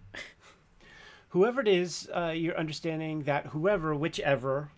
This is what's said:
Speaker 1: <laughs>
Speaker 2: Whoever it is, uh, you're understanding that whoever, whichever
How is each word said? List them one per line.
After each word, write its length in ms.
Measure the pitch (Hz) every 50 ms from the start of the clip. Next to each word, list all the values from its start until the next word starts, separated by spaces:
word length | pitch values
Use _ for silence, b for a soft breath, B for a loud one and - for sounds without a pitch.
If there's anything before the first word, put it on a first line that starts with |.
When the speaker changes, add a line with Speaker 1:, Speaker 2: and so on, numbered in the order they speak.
| - - -
Speaker 1:
<laughs> 1120 | - - - - _ _ - - _ _ _ _ _ - - - - - - - - - _
Speaker 2:
Whoever 320 | - 175 190 233 240 262
it 80 | 269 208
is, 400 | 196 175 180 175 151 - - - -
uh, 200 | 180 170 165 160
you're 240 | 165 165 160 175 -
understanding 680 | 165 156 151 - - 165 160 156 160 156 156 156 143
that 240 | 143 139 147 - 127
whoever, 460 | 120 156 156 196 208 190 156 160 151
whichever 760 | 143 143 165 - - - - 139 127 120 135 131 139 147 147 -